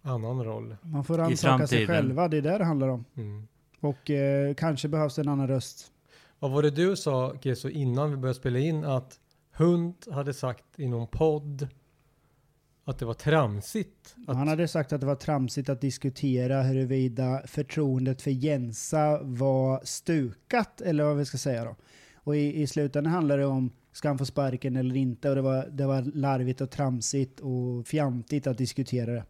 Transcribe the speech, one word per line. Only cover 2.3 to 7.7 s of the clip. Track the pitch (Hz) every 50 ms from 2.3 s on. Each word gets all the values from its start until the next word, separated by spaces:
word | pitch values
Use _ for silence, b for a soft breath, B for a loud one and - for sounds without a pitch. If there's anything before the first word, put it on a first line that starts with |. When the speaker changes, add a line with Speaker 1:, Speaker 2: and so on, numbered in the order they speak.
| 156 151
Speaker 2:
är |
där | 139 151 180 214
det | 190
handlar | 165 160 139 135 131
om. | 127 120 117 - _
Speaker 1:
Mm. | 139 110 104 104 104 107 110 _ _ _ _ _ _
Speaker 2:
Och, | - 147 135 - _ -
eh, | 147 139 139 139 139 139 139 143 143
kanske | - - 165 151 131 - 151
behövs | 147 156 156 147 131 -
en | 147 143
annan | 143 139 139 123
röst. | 135 131 117 - - - - - _ _ _ b b b b b b b
Speaker 1:
Vad | - 139
var | 131 143 151
det | 151
du | 139 147 175 185 196
sa, | 185 - 156 135 127 127 135 - 139
Keso, | - 135 127 120 -
innan | 135